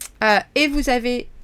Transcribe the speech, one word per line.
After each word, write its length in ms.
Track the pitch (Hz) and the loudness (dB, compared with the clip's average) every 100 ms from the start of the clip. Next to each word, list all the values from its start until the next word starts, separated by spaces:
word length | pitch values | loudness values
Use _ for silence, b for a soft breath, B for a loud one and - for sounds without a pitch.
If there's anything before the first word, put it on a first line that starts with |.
| B - | B -2
Euh, 160 | 220 202 - | 2 2 2
et 140 | 269 302 | 0 0
vous 200 | 285 277 | 0 0
avez 400 | 247 240 247 - - | 0 0 -4 -6 -14